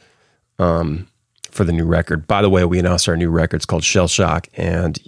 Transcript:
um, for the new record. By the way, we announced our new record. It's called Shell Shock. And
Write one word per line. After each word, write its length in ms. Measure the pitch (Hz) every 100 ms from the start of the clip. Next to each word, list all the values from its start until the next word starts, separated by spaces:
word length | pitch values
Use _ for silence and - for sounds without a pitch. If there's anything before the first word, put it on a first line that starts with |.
| _ _ _ _ _ -
um, 480 | 90 82 80 78 - _ _ _ -
for 140 | -
the 100 | 85
new 120 | 85 82
record. 420 | 82 82 80 78
By 160 | 101
the 80 | 104
way, 120 | 92 87
we 120 | 90
announced 320 | 90 87 -
our 80 | 82
new 140 | 85
record. 240 | 82 82 80
It's 100 | -
called 180 | 82
Shell 260 | - 95 87
Shock. 380 | - 87 80 - -
And 440 | 87 85 85 76